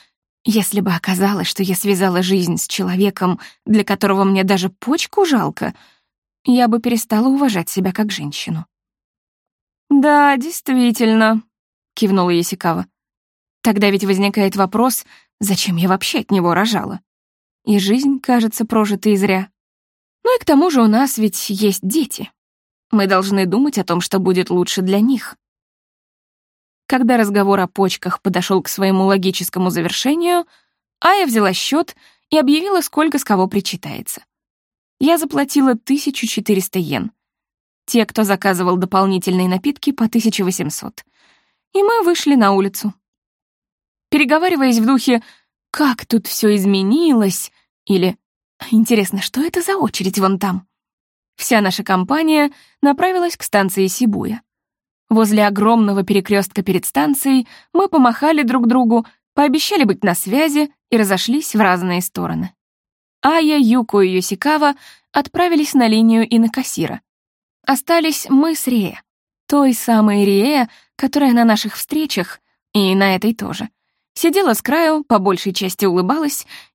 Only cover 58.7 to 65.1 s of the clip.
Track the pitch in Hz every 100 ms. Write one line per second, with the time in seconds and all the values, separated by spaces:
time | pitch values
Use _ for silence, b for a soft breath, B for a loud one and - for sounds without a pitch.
58.7 | 262 233 233 b b _ - 285 302 -
59.7 | 392 214 - 196 175 190 262 311 294 294
60.7 | _ _ 226 196 185 - 285 - 214 196
61.7 | 180 180 180 - 180 170 165 185 - _
62.7 | _ _ _ _ _ 277 330 311 302 226
63.7 | 254 226 202 185 185 - 190 294 311 294
64.7 | 277 B B B